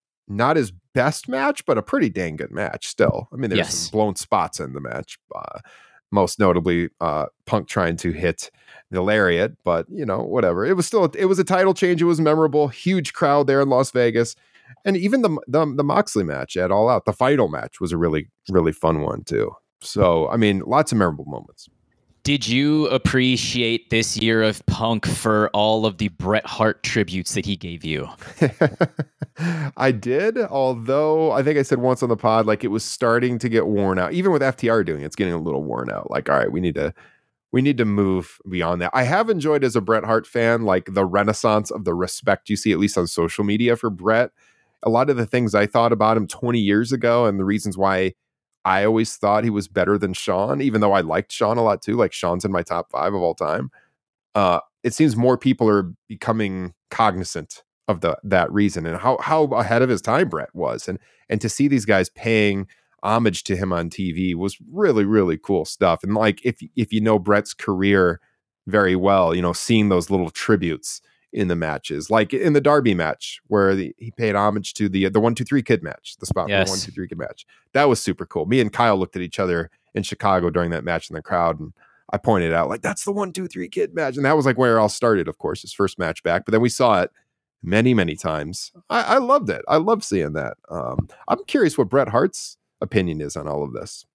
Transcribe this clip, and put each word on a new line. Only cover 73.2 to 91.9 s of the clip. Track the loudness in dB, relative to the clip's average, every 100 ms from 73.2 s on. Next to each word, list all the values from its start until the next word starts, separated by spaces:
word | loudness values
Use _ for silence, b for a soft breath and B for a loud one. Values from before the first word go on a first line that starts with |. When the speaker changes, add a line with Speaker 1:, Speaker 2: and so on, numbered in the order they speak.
| -10 -14 -2
Speaker 1:
where | 2 2
the, | 2 -4 -10
he | -14
paid | -4 0 2
homage | 2 0 -4 -4
to | -2
the, | 0 2
the | 2
One | 2
Two | 0
Three | -2 0
Kid | 2 0
match, | -2 -14 -18 -12
the | -6
spot | -4 0
Speaker 2:
Yes. | 0
Speaker 1:
from | 0
the |
One | -2 -8
Two |
Three | -10 -10
Kid | -10
match. | -12 -14 -20 b b
That | 2 4
was | 2
super | 0 -6 -6
cool. | -6 0
Me | 2
and | 2
Kyle | 2 2 2
looked | 0 -6
at |
each | -8 -4
other | -2 -2 -4 _ _ -8
in |
Chicago | -6 -2 2 2 2
during | 0 -2
that | -2
match | -4 -4 -6
in | -14
the |
crowd, | -4 0 0 -2
and | -8 b b b -8
I | -4
pointed | 0 2 2
out, | 0 0
like, | -4
"That's | -6 -6
the | -6
One | -4 -6
Two | -6 -10
Three | -8 -8
Kid | -6 -4 -4
match." | -4 0
And | 2
that | 2
was, | 2
like, | 2
where | 4 4
it |
all | 2
started, | 2 2 2 0
of | -6
course, | -6 -6
his | -8
first | -4 -2 -2
match | -6 -4
back. | -2 -2 2
But |
then | 2
we | 2
saw | 2 2 2
it | 0 _ _ _ _ _
many, | -2 2 4 4
many | 2 -2
times. | -4 -4 -6 -10 -14 -16 -4
I, | -2 2 2
I |
loved | 2 0 0
it. | -4 0
I | 0
loved | 2 -2
seeing | -2 -2 -2
that. | -4 -8 -10 -12
Um, | -10 -6 -6 -8 B -4
I'm | -4 -2
curious | 0 2 0
what |
Bret | 0